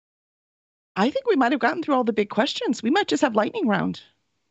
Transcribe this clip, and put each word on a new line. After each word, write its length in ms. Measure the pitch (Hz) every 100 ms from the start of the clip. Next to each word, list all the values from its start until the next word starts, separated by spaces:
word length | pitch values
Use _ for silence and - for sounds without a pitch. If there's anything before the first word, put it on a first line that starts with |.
| _ _ _ _ _ _ _ _ _ -
I 140 | 240
think 160 | 539 480
we 80 | 311
might 160 | 240
have 80 | 269
gotten 200 | 262 -
through 140 | 302 254
all 80 |
the 100 | 233
big 160 | 214 -
questions. 540 | - 285 - 440 220
We 80 | 226
might 160 | 381 -
just 140 | -
have 140 | 277 208
lightning 320 | 220 453 254
round. 340 | 196 185 170 - _ _ _ _